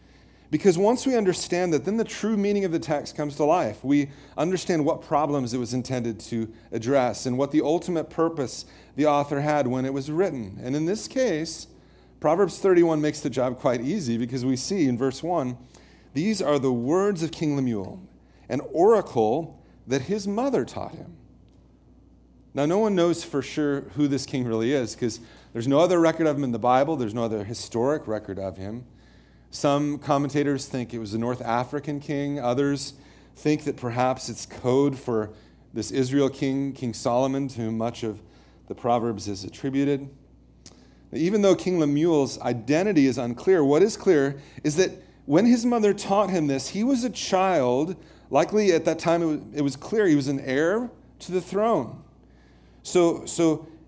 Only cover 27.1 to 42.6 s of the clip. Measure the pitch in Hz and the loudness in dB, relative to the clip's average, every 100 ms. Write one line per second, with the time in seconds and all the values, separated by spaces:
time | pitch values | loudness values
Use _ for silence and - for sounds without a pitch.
27.1 | 117 117 107 101 117 - 113 131 151 104 | -2 -2 -4 -6 -10 -6 -2 0 -2 -4
28.1 | 107 101 95 95 92 98 120 123 - - | -6 -6 -8 -8 -8 -12 -12 -16 -20 -20
29.1 | - - - - - 147 143 147 143 - | -20 -20 -20 -18 -2 0 2 0 -2 0
30.1 | 139 143 143 139 135 - 131 117 120 104 | 0 0 0 0 -2 -4 -8 -6 -8 -6
31.1 | 113 117 123 117 117 127 143 139 143 143 | -4 -2 -4 -2 -2 -2 -6 -6 -8 -6
32.1 | 143 143 143 120 123 143 139 - - - | -4 -4 -4 -2 0 0 -2 -6 -12 -20
33.1 | - - - 151 151 147 127 123 120 127 | -20 -20 -4 0 0 -2 -6 -4 0 0
34.1 | 123 - 110 - - 120 131 143 131 - | 0 -6 -10 -12 -4 0 2 2 0 -2
35.1 | 113 107 - - - - 113 107 135 127 | -2 -2 -8 -20 -20 -12 -8 -4 -2 0
36.1 | 143 135 135 135 135 139 131 120 107 131 | 2 0 0 -2 -2 -4 -6 -8 -4 0
37.1 | 120 135 135 135 117 110 110 117 120 113 | 0 0 -2 -4 -6 -4 -4 -4 -4 -6
38.1 | 107 - - - - - - 120 120 117 | -8 -14 -20 -20 -18 -14 -6 0 0 0
39.1 | 101 98 95 98 - 139 139 143 139 139 | -4 -8 -10 -12 -10 -4 0 0 -2 -6
40.1 | - - - _ _ - - - - - | -18 -20 -20 _ _ -20 -20 -20 -20 -10
41.1 | - 170 214 196 185 190 180 147 143 170 | -4 0 4 4 4 2 0 2 2 2
42.1 | 151 135 - 127 120 | 2 2 -2 -4 -2